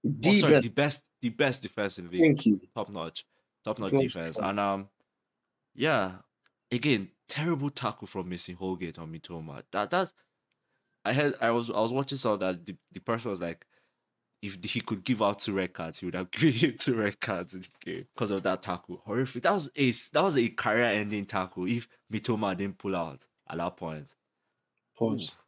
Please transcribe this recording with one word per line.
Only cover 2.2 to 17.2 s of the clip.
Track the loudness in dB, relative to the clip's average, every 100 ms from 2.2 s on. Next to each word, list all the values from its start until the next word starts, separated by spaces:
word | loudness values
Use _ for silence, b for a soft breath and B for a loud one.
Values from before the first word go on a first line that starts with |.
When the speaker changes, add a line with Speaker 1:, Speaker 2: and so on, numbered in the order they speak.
Speaker 1:
Thank | 6 6 4
you. | 2 0 -8
Speaker 2:
Top | -6
notch. | -6 -8 -10 -16 _ _ _
Top | -8 -4
notch | 2
Speaker 1:
Top | 2
Speaker 2:
defense. | 2 -2 -6 -4
Speaker 1:
defense. |
Speaker 2:
And, | -2 0
um, | 0 -2 -6 _ _ _ _ _ _ _ _
yeah, | -4 0 2 0 -6 _ _ _ _ _
again, | -2 2 0 -2 _ -10
terrible | -4 -2 0 -2
tackle | -4 -6 -6 -10
from | -8 -6
Mason | -8 -8 -6
Holgate | -6 -4 -8 -10
on | -14
Mitoma. | -14 -12 -12 -12 -14 -6
That, | -4 0
that's, | 0 -2 _ _ _ _ _ _ _ _ _
I | 0
heard, | 2 2 2
I | 2
was, | 2 0
I | 0
was | 2
watching | 0 -2 -2
some | 0 2
that | 0 -2 -8
the, | -16 _
the | -12
person | -4 -4 -2
was | -4
like, | -6 -8 _ _ _ _ _ _ _ _
if | -12 -10
he | -6 -6
could | -4 -6
give | -2 2
out | 2 0
two | -2
red | -2 -2
cards, | -6 -10 -8
he | -6
would | -6
have | -6
<laughs> |
given | 2 2
him | 4 0 2
two | 0 2
red | 0
cards | -2